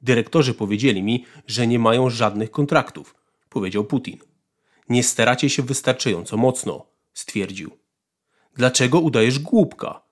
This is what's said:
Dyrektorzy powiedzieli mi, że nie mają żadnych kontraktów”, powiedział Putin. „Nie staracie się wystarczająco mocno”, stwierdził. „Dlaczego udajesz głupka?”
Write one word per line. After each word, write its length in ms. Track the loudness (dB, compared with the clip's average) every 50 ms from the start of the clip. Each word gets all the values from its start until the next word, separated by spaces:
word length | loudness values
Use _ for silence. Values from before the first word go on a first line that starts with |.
Dyrektorzy 520 | 2 2 2 2 2 0 2 2 2 2 0
powiedzieli 500 | -4 -4 -4 -2 0 2 0 0 0 0
mi, 220 | -2 -2 -2 -4 -8 -20 -20 -14 -10
że 200 | -4 -2 0 2
nie 120 | 2 4
mają 300 | 4 4 4 4 2 0
żadnych 420 | 0 0 0 0 0 -2 -6 -6
kontraktów”, 640 | -2 -2 -2 2 2 2 0 0 -8 -18 -20 -20 _ _ _ _ _ _ _ _
powiedział 340 | -8 -6 -6 -4 -2 -4 -4
Putin. 340 | 0 -2 -4 -4 -4 -14 -16 _ _ _ _ _ _ _ _ _ _ _ _ _ _
„Nie 140 | 0 2 2
staracie 460 | 2 2 2 2 2 2 2 0 -2
się 140 | 0 0 -2
wystarczająco 720 | -2 -4 -2 0 -2 -2 0 0 -2 -2 -4 -6 -6 -2 0
mocno”, 480 | 0 0 0 -2 -6 -8 -10 -10 -14 _ _ _ _ _ _
stwierdził. 580 | -18 -16 -8 -6 -6 -6 -6 -8 -12 -14 -16 -16 _ _ _ _ _ _ _ _ _ _ _ _ _ _ _ _
„Dlaczego 460 | 0 0 0 2 2 0 2 2 2
udajesz 400 | 2 2 2 2 2 2 0 -2
głupka?” 640 | -4 0 2 2 2 2 0 _ -10 -10 -10 -12 _ _